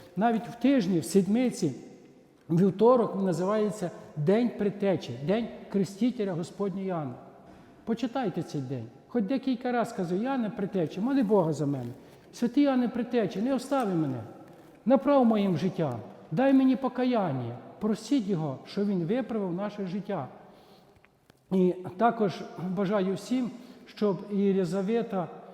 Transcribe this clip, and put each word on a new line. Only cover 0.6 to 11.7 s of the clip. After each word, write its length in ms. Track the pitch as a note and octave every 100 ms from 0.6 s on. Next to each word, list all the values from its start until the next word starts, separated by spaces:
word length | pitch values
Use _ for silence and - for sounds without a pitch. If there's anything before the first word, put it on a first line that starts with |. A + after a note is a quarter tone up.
| B3+ C#4 F3+ F3
в 60 | -
седмиці, 720 | F#3+ F#3+ A3 B3+ - D#3+ A2+ - - - - - _ -
вівторок 640 | E3 G3 F#3+ A3 B3+ G#3 F#3+
називається 760 | F#3+ D#3+ F#3 G#3+ G#3+ - F3 - - -
День 340 | D3 G#3 A#3+ -
Предтечі, 640 | G#3 - G3 F3 - A#2+ D3
День 200 | G#3 A#3 - -
Крестителя 640 | G3 F#3+ - B3 A3 G3
Господня 480 | E3 F3 - G3+ F#3+
Іоанна. 320 | F#3+ F3 C#3 B2 - - - - - - -
Почитайте 580 | A3 B3+ C4+ A#3 F3+
цей 180 | D#3 D3+
день. 240 | C3 C3 A2+ - -
Хоч 160 | A#3+
декілька 480 | G3 C4 C4 B3+ B3
раз 220 | B3 G#3+
кажу: 220 | - F3 F3+
«Іоанне 340 | A#3+ C4+ A3
Предтечі, 520 | - G3 F#3+ D#3 -
моли 220 | A3 C#4
Бога 300 | G#3 G#3 D#3+
за 120 | D3
мене. 260 | C#3+